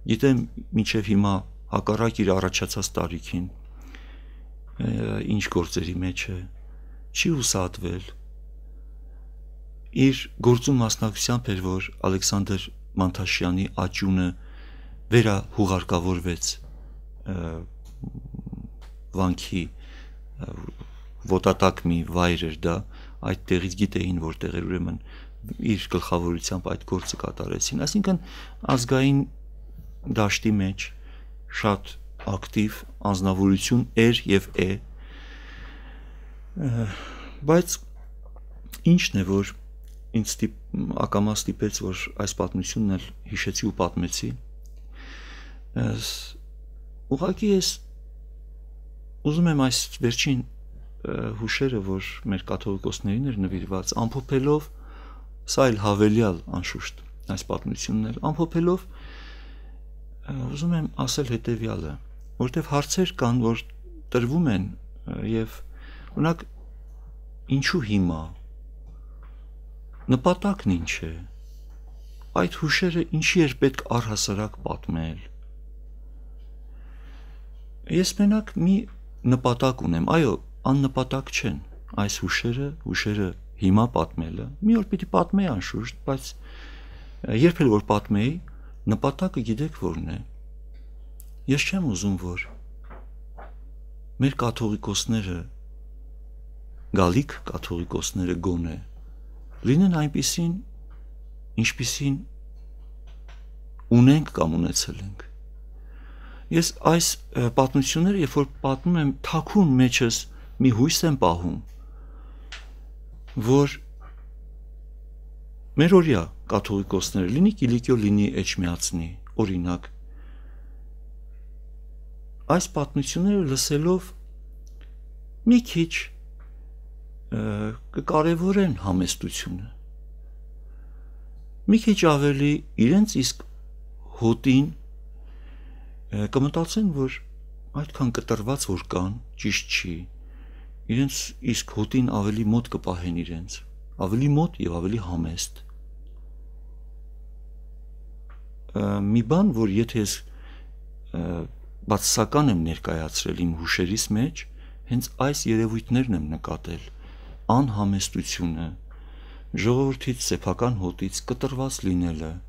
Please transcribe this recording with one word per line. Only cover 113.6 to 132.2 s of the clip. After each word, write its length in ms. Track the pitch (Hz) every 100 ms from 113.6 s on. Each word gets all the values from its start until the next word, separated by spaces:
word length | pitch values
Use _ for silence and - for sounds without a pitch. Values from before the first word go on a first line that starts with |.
| 143 - - - - - - - - - - - - - - - - - - - -
մեր 220 | - 160
օրյա 280 | 185 165 110 82 -
կաթողիկոսները, 880 | - 101 - 101 98 98 - 101 90
լինի 220 | 127 196
Կիլիկիո, 440 | 208 123 120 123 123
լինի 300 | 104 104 101
Էջմիածնի, 760 | - 95 - 90 87 - 87 82 90 -
օրինակ, 560 | - 107 90 87 90 - - - - - - - - - - - - - - - - - - - - - - - - - -
այս 260 | - 165 -
պատմությունները 760 | - 143 - 135 - 185 202
լսելով 640 | 160 135 - 147 160 185 - - - - - - - - - - - - - -
մի 160 | - 240
քիչ, 320 | 240 170 165 - - - - - - - - - - - - - -
ը, 140 | 117 107 104 107 117 -
կկարևորեն 840 | - 139 156 156 170 180 196 190 98
համեստությունը։ 920 | 95 92 90 - 95 - - 92 104 - - - - - - - - - - - - - - - - - - -
Մի 160 | - 220
քիչ 180 | 220 196
ավելի 500 | 170 147